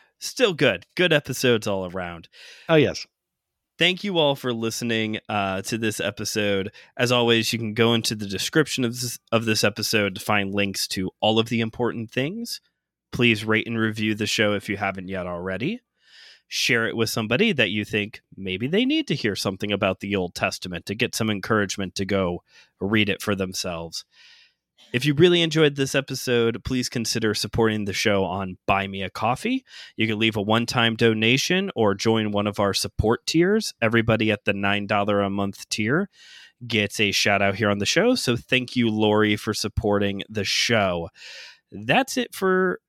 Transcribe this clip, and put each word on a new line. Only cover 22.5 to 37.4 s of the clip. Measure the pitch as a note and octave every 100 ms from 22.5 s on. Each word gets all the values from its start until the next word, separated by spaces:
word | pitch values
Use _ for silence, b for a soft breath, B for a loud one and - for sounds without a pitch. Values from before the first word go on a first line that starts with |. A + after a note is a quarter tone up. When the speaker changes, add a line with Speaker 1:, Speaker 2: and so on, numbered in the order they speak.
| b b b
Speaker 1:
read | G2 A2 G2+
it | -
for | - G2
themselves. | F#2 F#2 F#2+ E2+ E2 - - b b b b b _ _ -
If | B2 C#3+
you |
really | C#3+ F3+ F3
enjoyed | E3 D#3 D3+ C#3
this | C3+ C#3+
episode, | C3+ C3 - A#2+ A#2 A2+
please | - B2+ A#2+
consider | B2+ A2+ A#2 A2
supporting | G2+ A2 - A2+ G#2+ G2+
the |
show | F#2+ A2 G2+ F#2
on | F#2+ F#2 F#2 -
Buy | G2 G2
Me | G2
a | F#2
Coffee. | - A2 C3 A3+ C4 _ B B B
You | A2
can | G#2+
leave | A2+ G#2+
a |
one-time | G2+ A2+ A#2 C3 A2+ A2+
donation | A#2 A2 A2+ C3+ - F#3 G3 -
or | G#2+ G2
join | A2+ A2+ G#2+
one | G2+ G#2
of | G2+
our | G2+
support | F#2+ G2+ - G#2+ A#2+ -
tiers. | D#3+ F3+ G#3+ - -
Everybody | A2+ A#2 A2+ A2 G#2+
at | G#2 -
the |
nine | G2 G2+ G2+ G2+
dollar | G#2+ G2+ G2+
a | G2
month | G2+ G2 - -
tier | - G#2+ D#3 G3+ B B B B B A#2+
gets | A2 G2+ -
a | G2+
shout | F#2 - G2+